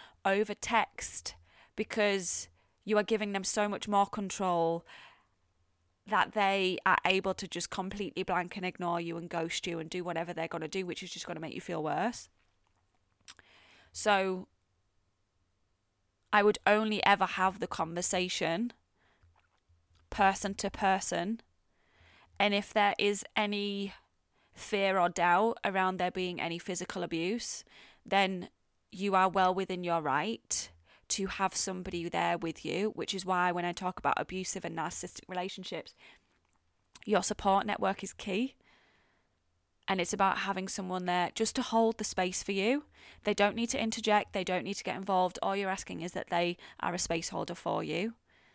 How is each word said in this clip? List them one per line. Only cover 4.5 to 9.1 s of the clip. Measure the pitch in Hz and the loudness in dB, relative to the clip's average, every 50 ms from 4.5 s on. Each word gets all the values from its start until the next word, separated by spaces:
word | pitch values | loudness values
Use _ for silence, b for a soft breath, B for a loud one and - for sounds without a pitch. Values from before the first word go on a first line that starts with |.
| 175 170 165 165 165 170 - B B B B B B B B B B _ _ _ _ _ _ _ _ _ _ _ _ _ _ | 2 2 2 2 0 -2 -6 B B B B B B B B B B _ _ _ _ _ _ _ _ _ _ _ _ _ _
that | 202 214 190 - - | 0 2 2 2 2
they | - 214 202 196 196 196 190 185 185 - - | 2 2 2 4 4 2 2 0 0 0 2
are | 190 180 - - | 2 2 4 4
able | 185 190 190 190 196 185 | 2 2 2 2 0 -4
to | - - | -4 -6
just | 180 - 175 175 - | -8 -6 -6 -6 -6
completely | - - 185 190 196 202 202 170 - - 190 | -6 -6 -6 -6 -6 -6 -8 -6 -4 -6 -4
blank | - 180 175 175 175 - | -2 -2 -2 -2 -4 -6
and | 196 180 | -6 -6
ignore | 180 180 - 180 175 170 170 | -6 -6 -4 -2 -2 -2 -2
you | 170 170 | -2 -4